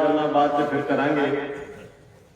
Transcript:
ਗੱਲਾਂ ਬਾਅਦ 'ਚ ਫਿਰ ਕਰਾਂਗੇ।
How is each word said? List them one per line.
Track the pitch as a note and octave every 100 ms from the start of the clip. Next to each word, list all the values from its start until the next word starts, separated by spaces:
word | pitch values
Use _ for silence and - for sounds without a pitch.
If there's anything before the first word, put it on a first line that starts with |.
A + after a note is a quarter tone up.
ਗੱਲਾਂ | D3+ D3+ D3+
ਬਾਅਦ | D3 D3 C#3+ D3
'ਚ |
ਫਿਰ | C#3
ਕਰਾਂਗੇ। | C3 C3 C#3+ D3 C#3 C#3+ - - - - - - - - -